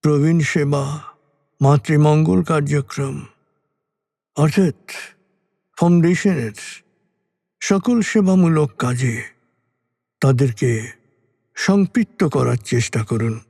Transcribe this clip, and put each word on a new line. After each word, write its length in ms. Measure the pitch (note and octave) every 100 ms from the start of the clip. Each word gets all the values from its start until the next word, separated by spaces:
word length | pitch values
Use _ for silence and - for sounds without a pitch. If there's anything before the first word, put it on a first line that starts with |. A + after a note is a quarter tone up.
প্রবীণ 340 | D3+ D3 D3+ E3+
সেবা, 440 | C#3+ D3 C#3+ C#3+ C#3 D3+ - _ _ _ _ _
মাতৃমঙ্গল 800 | C#3 D3 - D3+ D3+ D#3 D#3 F#3
কার্যক্রম, 760 | E3 D#3 C#3+ D3 C#3 - C#3 C#3+ - _ _ _ _ _ _ _ _ _ _ -
অর্থাৎ 440 | D#3 G3 F3+ - - - - _ _ _ _ _ _ -
ফাউন্ডেশনের 760 | E3+ F3 E3+ F3+ G3+ D#3 A2+ - - - _ _ _ _ _ _ _ _
সকল 340 | - G3 B3 A#3+
সেবামূলক 680 | G3+ A3 F#3+ F#3+ E3+ D#3 D3+ -
কাজে 360 | B2+ B2 C3 A2+ - _ _ _ _ _ _ _ _ _
তাদেরকে 480 | C#3 B2+ C3+ A2 B2+ A2+ A2 - _ _ _ _ _ -
সম্পৃক্ত 640 | - G3+ F#3+ A#3+ G#3+ -
করার 360 | E3 C#3 B2+ A#2+
চেষ্টা 360 | - A#2+ A2+ A#2+
করুন। 300 | A2 A#2 A#2 A2